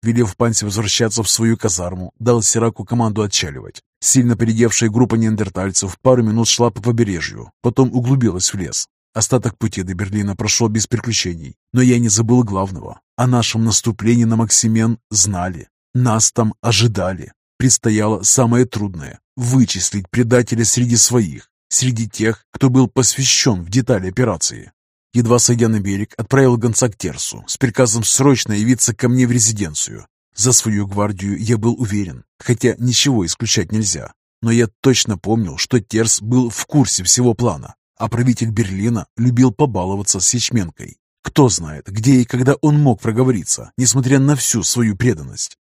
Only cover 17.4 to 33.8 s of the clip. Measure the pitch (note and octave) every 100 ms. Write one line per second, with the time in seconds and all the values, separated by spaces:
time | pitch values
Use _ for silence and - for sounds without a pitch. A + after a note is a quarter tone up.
17.4 | _ _ C3 - A#2 G#2+ G#2+ G#2+ G#2 -
18.4 | A#2 A#2+ B2+ G#2+ G#2 F2 C#2 - _ -
19.4 | B2 C3 A#2+ F#2 - G#2 F#2+ - A#2+ B2
20.4 | A#2+ A2+ A2+ - A#2+ A#2 - A#2+ F#2 C2
21.4 | - _ _ - B2+ A2+ A2 - A2 A2+
22.4 | _ - C3+ B2+ B2+ - B2 - C3 -
23.4 | C#3 F#2+ E2+ A2+ A#2+ G#2 F#2 F#2 B2 F2
24.4 | - - - _ _ _ _ A#2+ A#2 A#2
25.4 | - A#2 A#2 A2 G2 G2 G#2 - - C#3
26.4 | C3+ A#2+ A#2 A2 B2+ - F2+ - - -
27.4 | - - B2+ - B2+ A#2 G#2+ - C3+ B2+
28.4 | - G#2 A2 B2 - A2+ A#2+ B2+ B2 A#2+
29.4 | A2+ G#2+ F#2 D2+ - G#1+ - _ _ -
30.4 | C3 A#2+ A2+ G#2 G2 G2 G#2 F#2+ G2+ G2
31.4 | G#2+ A#2+ A2+ A#2 A#2 G2+ F#2 B1 - _
32.4 | - A#2 - - B2 A#2+ C#3+ B2 E2+ -
33.4 | A2+ - E2+ G#2+